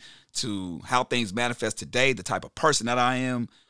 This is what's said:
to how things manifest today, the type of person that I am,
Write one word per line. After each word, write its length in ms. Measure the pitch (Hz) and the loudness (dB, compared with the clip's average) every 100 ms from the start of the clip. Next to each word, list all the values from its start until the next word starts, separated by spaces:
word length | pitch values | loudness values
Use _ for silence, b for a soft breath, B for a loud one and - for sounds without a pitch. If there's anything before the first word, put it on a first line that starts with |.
| B B B | B B B
to 480 | - 117 101 90 82 | -6 -4 -4 -6 -8
how 180 | - 127 | 0 0
things 300 | 127 123 104 | 2 0 0
manifest 460 | 110 120 120 110 - | 0 -2 0 -4 -4
today, 340 | 71 123 135 | -2 2 2
the 100 | 113 | 2
type 220 | - 90 | -2 -4
of 100 | - | -4
person 320 | - 156 139 113 | 2 2 4 0
that 120 | 123 | 2
I 180 | 123 127 | 2 2
am, 320 | 127 123 113 b | -2 -2 -6 b